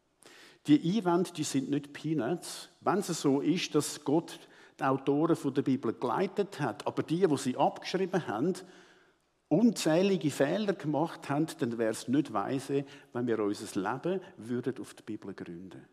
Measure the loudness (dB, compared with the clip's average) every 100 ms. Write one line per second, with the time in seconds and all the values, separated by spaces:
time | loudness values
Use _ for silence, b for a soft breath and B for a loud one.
0 | _ _ B B B B 4 4 4 0
1 | 2 2 0 -4 -4 -2 0 -2 -4 -8
2 | -4 -2 -2 -4 -6 -14 -16 _ -2 0
3 | -2 0 2 2 2 0 0 0 0 -4
4 | 0 0 0 -8 -20 B B -4 0 0
5 | 2 2 4 2 0 0 2 2 0 -2
6 | 0 0 0 -2 -4 -2 -4 -4 -4 -4
7 | -2 2 4 4 0 2 2 0 -4 -2
8 | 0 -2 -2 0 0 -2 B B B B
9 | B B _ _ 0 4 4 4 2 4
10 | 4 2 2 2 2 2 0 -2 -2 0
11 | -2 -4 -4 -2 -2 -2 -2 0 0 -2
12 | 0 0 2 -2 -2 -4 -2 -2 -2 B
13 | B -4 0 2 0 -2 -4 -4 -2 -2
14 | -2 -4 B -14 -6 -4 -2 -6 -8 -14
15 | -12 -10 -10 -12 -12 -12 -14 -18 -20